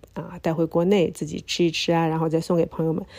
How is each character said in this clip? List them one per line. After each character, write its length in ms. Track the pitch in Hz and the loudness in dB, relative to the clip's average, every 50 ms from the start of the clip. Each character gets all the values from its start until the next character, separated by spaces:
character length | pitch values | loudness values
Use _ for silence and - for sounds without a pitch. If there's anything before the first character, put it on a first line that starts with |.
| - - - | -20 -14 -12
啊， 240 | - 165 175 180 175 | -12 -12 -12 -14 -4
带 140 | - 175 160 | -2 -2 0
回 100 | 151 165 | 0 -2
国 180 | 160 - 170 170 | 0 2 0 2
内 240 | 180 208 202 165 - | 4 4 4 4 2
自 160 | - - 160 | 0 -4 -8
己 160 | 151 160 - - | -8 -8 -10 -8
吃 160 | - - - 180 | -8 -2 2 2
一 60 | 170 | 2
吃 220 | 165 - - - 170 | 2 0 0 2 2
啊， 140 | 165 165 | 2 2
然 120 | 160 160 160 | 2 0 0
后 100 | 160 160 | 0 0
再 120 | 156 160 | 0 -2
送 160 | 160 - 180 | 0 2 2
给 80 | 165 160 | 2 2
朋 220 | - - - 160 | 0 -2 -2 -2
友 80 | 160 156 | 0 0
们。 100 | 175 190 - - | -2 -6 -8 -16